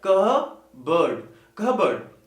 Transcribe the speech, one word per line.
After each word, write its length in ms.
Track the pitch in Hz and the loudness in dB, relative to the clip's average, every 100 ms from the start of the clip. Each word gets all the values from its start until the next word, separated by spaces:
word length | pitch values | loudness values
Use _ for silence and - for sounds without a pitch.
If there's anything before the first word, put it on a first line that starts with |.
कह 260 | 196 190 208 277 - - _ 127 | 2 2 4 0 -2 -14 _ -14
बर्ड, 360 | 127 170 143 107 - - _ - | -2 0 2 -2 -12 -20 _ -6
कह 140 | 226 | -2
बर्ड। 440 | 226 165 160 - - | 0 0 -2 -10 -20